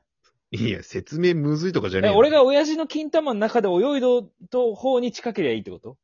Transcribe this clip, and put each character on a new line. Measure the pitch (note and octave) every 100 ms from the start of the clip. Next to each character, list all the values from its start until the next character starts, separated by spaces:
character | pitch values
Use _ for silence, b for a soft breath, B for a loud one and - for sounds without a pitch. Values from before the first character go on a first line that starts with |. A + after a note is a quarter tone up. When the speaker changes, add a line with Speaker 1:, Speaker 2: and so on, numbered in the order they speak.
| _ _ _ _ _
Speaker 1:
い | A2 A2+
や、 | F#2+
説 | - F#2+ - D#3
明 | F3+
む | E3+ D3 D3+
ず | F3+
い |
と | F3
か | G2+
じ | F#3+
ゃ |
ね | G#3
え |
よ。 | G3+
Speaker 2:
え、 |
俺 | C#4
が | D4+
親 | C4 C#4+
父 | D4+ D#4
の | D#4+
金 | D4+ D#4
玉 | D#4+ D4+
の | G#3+
中 | G#3+ A#3+
で | G3+
泳 | F3 B3 C#4+
い |
ど | B3 B3 G3 _ F3+
と | B3 A#3+
方 | G3+ C4 B3+
に | B3
近 | - A#3+
け | G#3
り | D3
ゃ |
い | A2+
い |
っ |
て | G2+
こ | F2+
と？ | G#2+ -